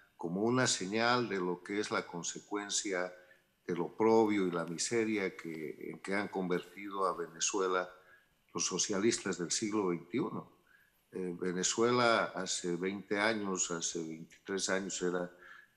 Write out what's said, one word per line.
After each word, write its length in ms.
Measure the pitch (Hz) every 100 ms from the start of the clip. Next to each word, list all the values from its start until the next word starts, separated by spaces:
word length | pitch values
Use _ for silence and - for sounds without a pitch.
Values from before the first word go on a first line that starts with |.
| - -
como 260 | 85 90
una 220 | 113 127 120
señal 640 | - 92 110 120 123 113
de 100 | 98
lo 240 | 90 87
que 180 | - 101
es 120 | 107
la 160 | 104 -
consecuencia 1040 | 87 82 - - 101 101 95 104 90 90 - - - _ _ -
del 140 | 85
oprobio 640 | 80 - 110 113 107 104 92
y 40 |
la 120 | 85
miseria 720 | 80 80 - 120 110 107 95 -
que, 560 | 82 80 76 - 76
en 80 | 82
que 160 | - 98
han 140 | 98
convertido 760 | 98 92 87 - - 101 98 95
a 100 | 87
Venezuela 720 | 82 82 - 104 92 92 90 - - - _ _ _
los 120 | - 87
socialistas 720 | 90 - 98 110 - 101 87
del 140 | 85
siglo 360 | - 107 107 95
veintiuno. 760 | 85 - 123 202 98 - - _ - _ _ _
Eh, 240 | 92 90 87
Venezuela 920 | 92 90 90 - 117 123 120 113 85
hace 440 | 87 95 - 87 87
veinte 420 | 92 101 95 101
años, 500 | 104 110 101 92 82
hace 280 | 85 82 87
veintitrés 680 | 80 80 82 - - 98 92
años 300 | 95 98 -
era 280 | 90 90 87 - - - -